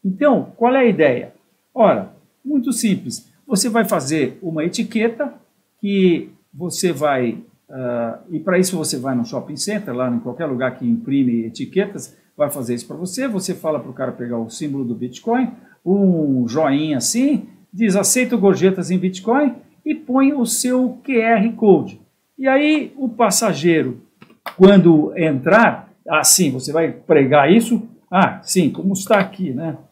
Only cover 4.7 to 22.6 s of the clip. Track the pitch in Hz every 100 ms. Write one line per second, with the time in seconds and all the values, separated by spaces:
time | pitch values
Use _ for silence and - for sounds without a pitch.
4.7 | 175 226 220 226 226 277 - _ _ _
5.7 | _ 202 196 185 156 - _ _ 139 175
6.7 | - 180 139 147 135 123 - - _ _
7.7 | 135 123 120 117 113 - 160 190 180 185
8.7 | 185 - 139 131 123 113 131 - 151 -
9.7 | 208 - 120 127 120 123 120 165 127 127
10.7 | 123 120 117 127 139 127 117 113 - 131
11.7 | 185 202 165 - _ _ - 147 147 117
12.7 | 120 - 151 180 247 269 202 185 180 160
13.7 | 147 139 127 127 - 120 117 117 - 151
14.7 | 139 123 113 123 - - 240 254 - _
15.7 | _ - 202 196 165 147 131 117 131 156
16.7 | 139 156 139 - 233 277 247 - - _
17.7 | 180 220 190 208 254 247 240 196 156 185
18.7 | 190 151 185 185 185 - 254 294 - -
19.7 | _ 311 302 - 254 269 294 233 - 254
20.7 | 254 254 247 - 247 226 226 226 - 214
21.7 | 170 - - _ _ _ - 269 269